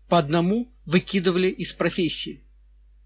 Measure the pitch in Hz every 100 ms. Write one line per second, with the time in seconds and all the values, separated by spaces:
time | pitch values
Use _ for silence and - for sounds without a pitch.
0 | - 175 143 170 175 226 240 - - 180
1 | - 196 180 175 185 - - - 170 -
2 | 160 - - - - - - - - -